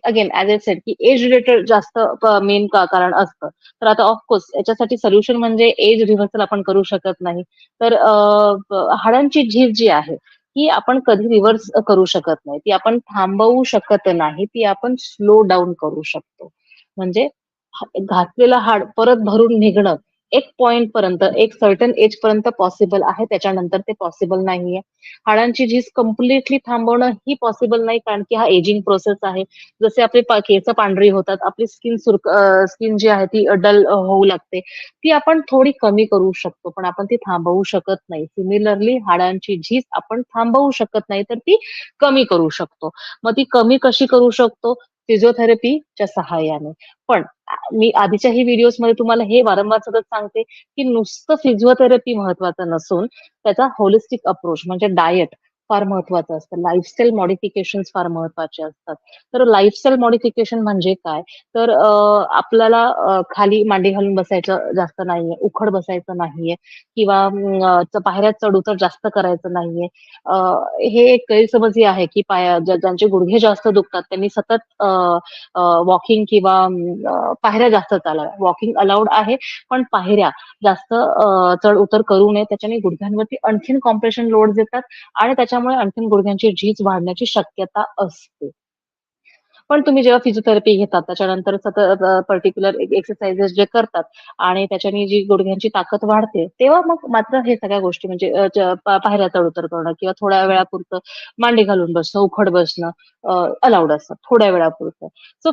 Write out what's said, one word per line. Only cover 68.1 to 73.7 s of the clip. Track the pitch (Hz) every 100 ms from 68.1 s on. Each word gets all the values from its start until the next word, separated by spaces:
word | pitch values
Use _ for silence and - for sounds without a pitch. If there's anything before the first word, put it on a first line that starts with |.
| 185 214
चढ | 214 214 196
उतर | 202 190
जास्त | 180 - -
करायचं | 202 180 170 180
नाहीये. | 180 170 170 175 _ _ - -
अ, | 190 185 180 - - 240
हे | 226 247
एक | 247 -
गैरसमज | 214 220 233 220 214
ही |
आहे | 208 190 170
की | 208 -
पाया-, | 185 180 175
ज्या-, | 165 180
ज्यांचे | 185 180 214
गुडघे | 190 180 220
जास्त | 214 202
दुखतात | 220